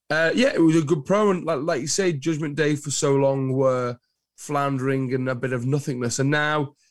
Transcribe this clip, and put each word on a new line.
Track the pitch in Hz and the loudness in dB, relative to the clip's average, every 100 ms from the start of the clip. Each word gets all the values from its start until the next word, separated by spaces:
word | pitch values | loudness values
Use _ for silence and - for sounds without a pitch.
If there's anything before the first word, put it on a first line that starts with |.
| - | -4
Uh, | 156 165 208 | 0 2 2
yeah, | 262 | 2
it | - | 4
was | 165 165 | 4 4
a | |
good | 147 165 | 2 -2
promo, | 135 208 208 | 0 2 2
and | 180 | 2
like, | 156 147 | -2 -4
like | 165 143 | -2 -2
you | 151 | -2
say, | - 185 | 0 0
Judgment | 143 160 151 156 | 0 -2 -2 -4
Day | 147 151 147 | 0 0 0
for | 147 | -4
so | - 143 139 | -2 2 2
long | 135 135 131 | 2 0 0
were | 131 131 127 123 120 _ _ _ - | 2 2 2 -2 -8 _ _ _ -16
floundering | - 143 143 131 135 135 127 | -4 -2 0 -2 -2 -2 -2
and | 127 127 | -2 -2
a | |
bit | 123 131 | -4 -4
of | 127 127 | -2 -2
nothingness, | 143 147 123 120 - | -2 -2 -4 -4 -2
and | 135 | 0
now | 151 151 151 143 _ _ | 0 0 0 -2 _ _